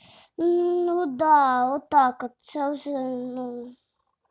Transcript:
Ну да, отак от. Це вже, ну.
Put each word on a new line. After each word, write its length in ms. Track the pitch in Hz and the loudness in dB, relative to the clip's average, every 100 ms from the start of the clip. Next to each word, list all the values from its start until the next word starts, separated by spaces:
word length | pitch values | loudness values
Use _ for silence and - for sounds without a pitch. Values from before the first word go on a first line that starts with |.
| - - - - | -20 -20 -18 -2
Ну 680 | 339 349 349 349 349 349 320 | 0 2 0 0 0 -2 -4
да, 640 | 254 311 294 269 254 254 | -2 4 6 6 2 0
отак 480 | 277 - 294 254 254 | -2 2 4 4 0
от. 100 | 240 _ | -12 _
Це 320 | - 294 277 | -12 -6 -4
вже, 280 | 285 285 269 | -6 -6 -6
ну. 720 | 254 247 254 254 247 240 247 247 _ _ _ _ _ | -6 -6 -8 -10 -10 -12 -16 -20 _ _ _ _ _